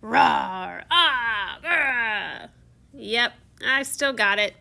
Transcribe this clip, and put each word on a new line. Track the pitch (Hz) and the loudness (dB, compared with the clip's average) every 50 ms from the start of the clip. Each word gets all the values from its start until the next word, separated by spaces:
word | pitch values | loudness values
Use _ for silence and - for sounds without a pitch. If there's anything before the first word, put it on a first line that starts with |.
Roar! | - 220 226 254 - - 76 69 - - - 190 185 180 175 - - - | -8 0 4 4 6 6 4 2 -2 -4 -6 -8 -10 -10 -10 -12 -8 0
Ah! | 320 349 339 320 277 254 240 233 226 208 196 180 151 - - | 2 4 4 4 2 0 -2 -2 -2 -4 -4 -6 -8 -10 -4
Grr! | 320 349 330 294 277 262 240 233 226 214 208 190 160 139 - - - _ - - - - _ _ _ - | 0 0 2 2 2 0 0 0 -2 -2 -4 -4 -6 -10 -12 -14 -18 _ -20 -20 -20 -20 _ _ _ -20
Yep, | 277 220 202 220 233 240 233 - - _ _ _ - - | -16 -8 -4 0 0 0 0 -2 -8 _ _ _ -8 -2
I've | - 262 269 277 | 0 0 0 0
still | 262 - - 285 277 269 | -2 -4 0 0 -2 0
got | 233 - 202 202 202 | 2 2 2 4 2
it. | 208 202 - - | 0 -2 -2 -8